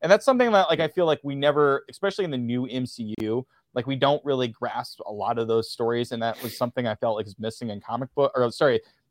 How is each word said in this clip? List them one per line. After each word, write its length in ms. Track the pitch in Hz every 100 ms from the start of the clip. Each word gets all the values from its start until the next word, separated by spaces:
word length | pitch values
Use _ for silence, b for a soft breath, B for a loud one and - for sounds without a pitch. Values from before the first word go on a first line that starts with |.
And 100 | 160
that's 140 | 208 269
something 260 | 247 240
that, 160 | 202 165
like, 120 | 160
I 80 | 160
feel 180 | 185 165
like 140 | 147
we 120 | 143 139
never, 500 | 147 147 143 139 -
especially 360 | - 196 190 180
in 60 |
the 60 | 127
new 280 | 117 123 123
M 220 | 127 123
C 260 | - 107 107
U, 240 | 107 120 131 _ _ 127
like, 120 | 123
we 80 | 131
don't 280 | 135 147 143
really 220 | 131 123
grasp 500 | 110 117 113 123 - -
a 60 |
lot 260 | 104 101 117
of 100 | 113
those 220 | 113 110
stories, 400 | - 117 120 120
and 100 | 117
that 180 | 113 110
was 160 | 120 -
something 280 | 123 131 120
I 80 | 104
felt 200 | 117 107
like 100 | 104
is 100 | 98
missing 300 | 110 - 117
in 100 | 101
comic 340 | - 117 131 -
book, 160 | 139 127
or, 140 | 120
sorry, 300 | - 147 113 b b _